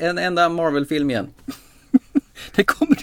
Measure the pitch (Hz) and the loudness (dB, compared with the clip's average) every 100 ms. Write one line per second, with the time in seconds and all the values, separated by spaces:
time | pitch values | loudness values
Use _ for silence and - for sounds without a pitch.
0 | 165 175 180 175 170 170 165 143 143 151 | -4 -2 -2 2 2 2 0 0 -2 -2
1 | 143 117 92 - - - - - _ - | -2 -2 -4 -10 -16 -16 -20 -20 _ 2
2 | - 277 - - - - 202 - 302 - | 2 -4 -4 -14 -6 -2 0 0 2 2